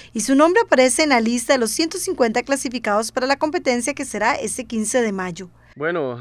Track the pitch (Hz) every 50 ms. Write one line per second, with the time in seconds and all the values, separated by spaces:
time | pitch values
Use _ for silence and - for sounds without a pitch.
0 | - - - 226 202 - 269 269 302 339 359 453 453 - - 254 254 262 254 -
1 | 311 302 269 233 226 226 240 240 - - 277 262 233 220 - - 320 330 339 359
2 | - 392 339 - 254 233 214 240 247 - 277 277 - 277 247 247 - 220 202 214
3 | 226 220 - 254 240 269 277 277 311 311 294 359 359 269 240 240 233 294 277 -
4 | 277 - - 208 208 233 - - - 214 - - 247 - 233 220 214 208 - 254
5 | 233 220 202 190 185 180 170 - 190 175 - _ _ _ - 135 147 165 175 170
6 | 143 127 120 120